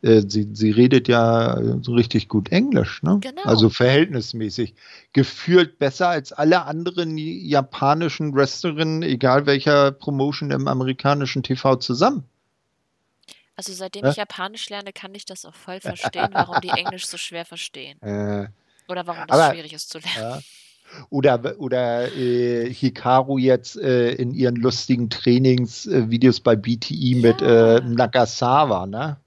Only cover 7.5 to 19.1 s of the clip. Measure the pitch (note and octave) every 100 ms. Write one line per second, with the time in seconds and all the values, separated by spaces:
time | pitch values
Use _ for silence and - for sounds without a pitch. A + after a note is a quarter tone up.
7.5 | C#3+ C3+ - C#3 D#3 E3 - D3+ C3+ C#3
8.5 | - F3 D3 D#3+ D#3+ E3 C3 C3 C3 C#3+
9.5 | C#3 C#3+ D3 C#3 C#3 - C#3 C#3 D3 D3
10.5 | C3+ C#3 C3 C3 C3 C#3+ C#3+ C3+ - B2+
11.5 | C3 C3+ B2+ - B2 G3+ C#4 C3+ _ _
12.5 | _ _ _ _ _ _ _ _ - _
13.5 | - G3 F#3 F#3+ G3+ C#3+ D3 G#3 - F#3+
14.5 | A3+ - G3+ G3 - F#3+ G3+ - F#3 E3
15.5 | - - F#3 - - - F3 F3 - F#3+
16.5 | D#3+ F3+ G3 F3+ F#3 - F3 - E3+ E3+
17.5 | E3+ - - C3+ C#3+ G#2 G2+ G#2 G#2 G2+
18.5 | _ _ _ _ F3+ F3